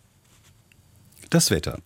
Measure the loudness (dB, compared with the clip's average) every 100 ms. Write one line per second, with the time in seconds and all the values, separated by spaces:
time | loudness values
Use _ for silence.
0 | _ _ _ -20 -20 _ _ -20 _ -20
1 | -20 -20 0 0 2 0 -2 -8